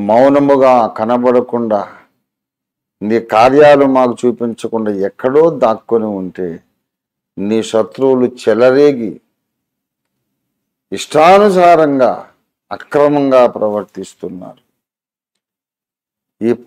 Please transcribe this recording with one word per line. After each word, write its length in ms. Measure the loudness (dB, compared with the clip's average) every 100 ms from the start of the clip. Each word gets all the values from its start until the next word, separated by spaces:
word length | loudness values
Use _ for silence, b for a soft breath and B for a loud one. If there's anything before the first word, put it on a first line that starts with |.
| 0
మౌనముగా 760 | 2 4 2 2 2 2 2 0
కనబడకుండా, 920 | -4 -4 -2 0 0 -2 -6 -4 -4 -6 -16 _ _ _ _ _ _ _ _ _ -10
నీ 180 | -4 -4
కార్యాలు 640 | 0 2 4 4 6 4 2 0
మాకు 200 | -2 -2 -4
చూపించకుండా 640 | -4 -8 -8 -8 -6 -4 -4 -6
ఎక్కడో 420 | -4 -2 2 0
దాక్కొని 600 | 0 -2 -2 -4 -4 -4 -8
ఉంటే, 280 | -10 -10 -12 -12 _ _ _ _ _ _ _ -10
నీ 200 | -6 -4
శత్రువులు 640 | -4 -4 -4 -2 -2 0 -2
చెలరేగి 920 | -4 -2 0 2 2 2 0 -8 -12 _ _ _ _ _ _ _ _ _ _ _ _ _ _ _ _ -14
ఇష్టానుసారంగా 1200 | -14 -4 2 4 4 4 4 4 4 2 0 0 -2 -12 _ _ _ -18
అక్రమంగా 760 | -18 -4 0 0 0 2 2 2
ప్రవర్తిస్తున్నారు. 1160 | 0 -4 -4 -8 -14 -18 _ -16 -16 -20 -20 _ _ _ _ _ _ _ _ _ _ _ _ _ _ _ _ _ -8 -4
ఈ 40 | -4